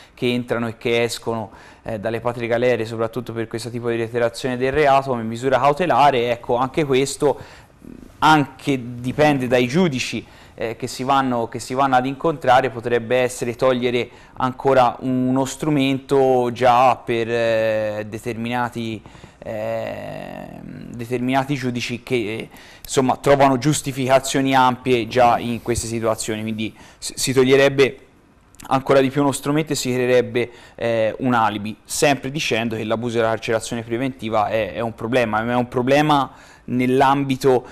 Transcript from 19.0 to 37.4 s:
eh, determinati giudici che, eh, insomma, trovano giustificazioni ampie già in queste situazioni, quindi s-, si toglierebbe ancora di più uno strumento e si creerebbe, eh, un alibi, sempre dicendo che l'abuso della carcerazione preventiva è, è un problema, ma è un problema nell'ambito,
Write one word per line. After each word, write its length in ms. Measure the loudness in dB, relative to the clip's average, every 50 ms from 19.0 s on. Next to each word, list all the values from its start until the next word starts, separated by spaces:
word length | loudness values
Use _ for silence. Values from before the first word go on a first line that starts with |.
| -12 -16 -20 -20 -20 -20 -12 _
eh, 1200 | -8 -6 -6 -6 -6 -6 -6 -6 -6 -8 -10 -10 -12 -12 -12 -12 -12 -12 -14 -14 -14 -14 -16 -16
determinati 920 | -16 -16 -16 -16 -16 -14 -12 -12 -8 -6 -4 -4 -2 0 0 0 0 0 -4
giudici 480 | -4 -4 -4 -4 -4 -6 -6 -8 -10 -6
che, 120 | -2 -2
eh, 340 | -2 -2 -4 -6 -8 -10 -12 -16 -20 -20 -20 -20 -20 -14
insomma, 340 | -2 0 0 2 2 0
trovano 400 | 0 4 4 4 6 6 4 4
giustificazioni 1000 | 2 2 0 0 0 -2 -6 -6 -4 0 2 2 2 2 0 -2 0 0 2 4
ampie 540 | 4 4 4 2 0 0 0 2 2 0 0
già 300 | 2 4 4 6 4 2
in 240 | 0 -4 -6 -4 -4
queste 240 | -4 -4 -4 -4
situazioni, 560 | -6 -6 -2 -2 -2 -2 -2 -4 -6 -6 -6 -6
quindi 340 | -6 -6 -6 -6 -8 -8 -12 -20 -20 -20 _
s-, 160 | -14 -12 -8
si 180 | -6 -4 0 2
toglierebbe 640 | 4 4 6 6 6 6 4 4 4 2 2 2 -4 -16 _ _ _ _ _ _ _ _ _ _ -20 -4
ancora 340 | -2 -2 -2 2 4 4 4
di 80 | 4 4
più 140 | 2 0 0
uno 100 | 0 0
strumento 400 | -2 -4 -2 -2 -2 -2 -2 -4
e 40 |
si 140 | -4 -2 -2
creerebbe, 600 | -2 0 2 4 4 4 4 2 0 -2 -2 -2 -6 -14 -20 -20 -10
eh, 400 | -6 -4 -2 0 0 0 0 -2 -2
un 120 | -2 0 2
alibi, 420 | 2 2 2 0 -2 -6 -8 -10 -12 _
sempre 460 | -10 -2 0 2 2 2 0 -2 -6
dicendo 460 | -6 -6 -4 -2 -2 -2 -2 -2 -4
che 80 | -6 -4
l'abuso 320 | -4 -4 -2 -2 -2 0
della 140 | 0 0 0
carcerazione 520 | 0 -2 -2 -2 -2 -2 -2 -4 -8 -8 -6
preventiva 640 | -6 -4 -4 -4 -4 -6 -6 -6 -2 0 0 0 0
è, 260 | 0 0 -2 -2 -4
è 60 | -6
un 140 | -6 -6 -6
problema, 480 | -6 -6 0 0 2 2 2 0 -2 -2
ma 100 | 0 0
è 40 |
un 120 | 0 -2 0
problema 640 | -2 -2 2 4 4 4 4 4 2 2 0 -2 -8 -16 -20 -20 -20 -20 _
nell'ambito, 1040 | -6 -2 -2 0 2 4 4 4 4 4 2 0 -2 -2 0